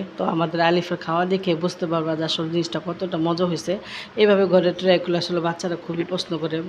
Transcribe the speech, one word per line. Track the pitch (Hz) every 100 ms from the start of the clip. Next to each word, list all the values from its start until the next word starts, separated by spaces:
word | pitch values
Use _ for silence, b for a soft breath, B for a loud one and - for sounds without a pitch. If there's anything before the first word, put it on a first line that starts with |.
| 190
তো | - 185
আমাদের | 165 165 170
আলিফের | 170 175 175 175
খাওয়া | - 165 180
দেখে | 190 190 160
বুঝতে | 175 - 170
পারবা | 165 160 156
যে |
আসলে | 160 - 160
জিনিসটা | 170 165 170 180
কতটা | 170 185 175
মজা | 165 170 180
হয়েছে। | 156 - 202 B B B -
এইভাবে | 208 196 185
ঘরে | 185 175 175
ট্রাই | 185 175
করলে | 175 175
আসলে | 170 175
বাচ্চারা | 165 170 185 170
খুবই | - 165 170
পছন্দ | 180 - 165
করে। | 156 160